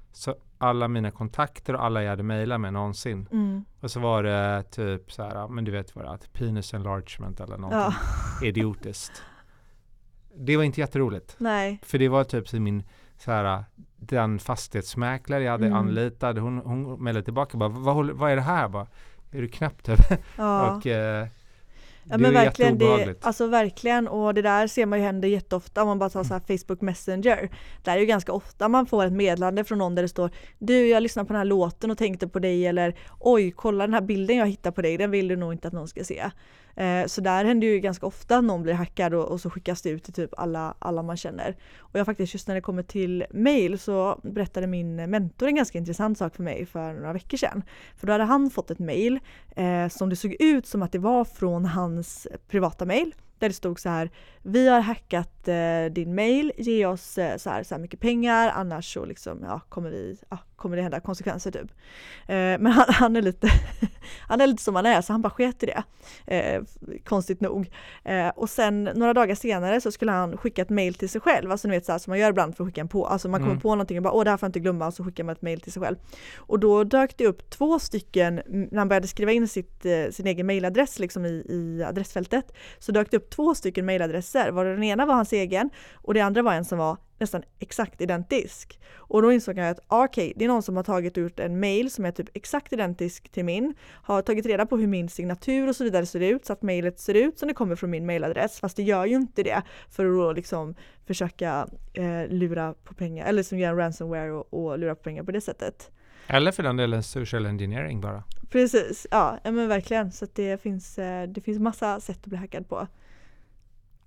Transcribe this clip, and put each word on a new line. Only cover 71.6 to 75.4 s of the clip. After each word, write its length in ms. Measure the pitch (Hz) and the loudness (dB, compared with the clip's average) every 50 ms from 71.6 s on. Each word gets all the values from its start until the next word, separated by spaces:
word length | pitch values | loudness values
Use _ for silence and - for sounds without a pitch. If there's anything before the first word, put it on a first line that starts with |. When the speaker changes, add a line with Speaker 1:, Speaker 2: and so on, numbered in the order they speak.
| - 208 | 0 0
Speaker 2:
ni 80 | 196 | 0
vet, 100 | 175 175 | 0 0
så 60 | - | -2
här 80 | 170 170 | -4 -4
som 120 | - - | -2 -4
man 80 | 185 196 | 0 2
gör 100 | 214 214 | 4 4
ibland 260 | 202 190 170 156 165 - | 4 4 0 0 -2 -6
för 60 | 180 | -8
att 40 | 190 | -6
skicka 140 | - - | -6 -6
en 60 | 151 165 | -8 -4
på-, 180 | - 202 - - | -2 -2 0 0
alltså, 220 | - 190 - 185 | -2 -2 -2 -2
man 100 | 185 190 | -2 0
kommer 120 | 135 202 | 2 0
Speaker 1:
Mm. 100 | 190 185 | 0 2
Speaker 2:
på 80 | - 214 214 | 2 2 2
någonting 220 | 208 196 - 180 175 | 2 0 -2 -2 0
och 60 | 180 | 0
bara, 100 | 196 - | 2 4
"Åh, 100 | 220 214 | 4 4
det 60 | 214 | 4
här 80 | 202 196 | 2 2
får 80 | - | 0
jag 40 | 190 | -2
inte 100 | 180 185 | -4 0
glömma", 280 | 165 185 180 170 160 165 | 0 0 0 0 -2 -4
och 60 | 170 | -6
så 100 | - 180 | -6 -8
skickar 200 | 185 180 - 165 | -8 -6 -6 -6
man 100 | 165 165 | -8 -6
ett 60 | - | -6